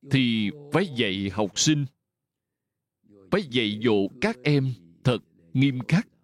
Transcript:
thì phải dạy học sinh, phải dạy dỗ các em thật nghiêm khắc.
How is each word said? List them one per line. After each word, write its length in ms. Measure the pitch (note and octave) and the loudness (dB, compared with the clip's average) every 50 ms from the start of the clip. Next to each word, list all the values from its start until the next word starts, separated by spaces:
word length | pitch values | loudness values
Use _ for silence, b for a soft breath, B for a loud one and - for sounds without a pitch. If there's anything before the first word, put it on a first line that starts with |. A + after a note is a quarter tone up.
| - D3 | -8 0
thì 400 | C3+ C3+ B2+ A#2+ A#2 A2+ G#2+ G2+ - - - - - | 0 2 2 2 2 0 0 -2 -4 -6 -16 -4 -2
phải 140 | D#3 G3 F#3 C#3 | -2 -2 -2 -2
dạy 340 | A#2+ A#2+ G#2 F#2 G2 G2 G2 F#2 | -2 -2 -2 -2 -2 -4 -4 -2
học 260 | G#2+ A2 F#2+ - - | -2 -4 -4 -2 -2
sinh, 260 | - D#3 D#3 D3 C#3+ C3 _ _ _ _ _ _ _ _ _ _ _ _ _ _ _ _ _ _ _ _ _ _ _ _ G2+ G2+ F#2+ F#2 | 0 0 0 0 -2 -6 _ _ _ _ _ _ _ _ _ _ _ _ _ _ _ _ _ _ _ _ _ _ _ _ _ -20 -10 -4
phải 120 | - G3 G#3+ C#3+ | -2 -2 -2 -2
dạy 300 | A#2+ B2 A#2 G#2+ G#2 G#2+ A2 | -2 -2 -2 -2 -4 0 0
dỗ 240 | A#2+ G#2+ G2+ G2 G2 - B2+ | 2 2 2 2 -2 -4 -4
các 160 | - G#3 A#3 - - | -4 -4 -4 -2 -2
em 320 | D3 D3 C#3+ C3 C3 B2 G#2+ F2 E2 E2+ _ _ | 0 2 2 2 0 -4 -6 -12 -20 -20 _ _
thật 140 | C3 B2 G#2 - _ _ _ _ _ _ | 0 0 0 -4 _ _ _ _ _ _
nghiêm 260 | C3 C3 C#3 C3 B2+ A#2+ - | 2 2 2 2 -2 -4 -2
khắc. 200 | D#3 F3 A#3 _ _ _ | -2 -2 -2 _ _ _